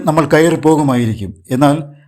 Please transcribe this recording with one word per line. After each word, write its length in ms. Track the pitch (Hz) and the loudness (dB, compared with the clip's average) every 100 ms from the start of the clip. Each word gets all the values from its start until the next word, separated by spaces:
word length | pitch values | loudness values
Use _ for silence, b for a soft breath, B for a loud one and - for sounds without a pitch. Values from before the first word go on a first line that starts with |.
നമ്മൾ 200 | 165 156 147 | -2 -2 2
കയറി 320 | 156 165 160 | 2 2 2
പോകുമായിരിക്കും. 720 | 156 151 143 123 113 104 98 - - | 0 2 0 0 -2 -4 -10 -14 -6
എന്നാൽ 260 | 127 143 156 - b | 0 2 0 -6 b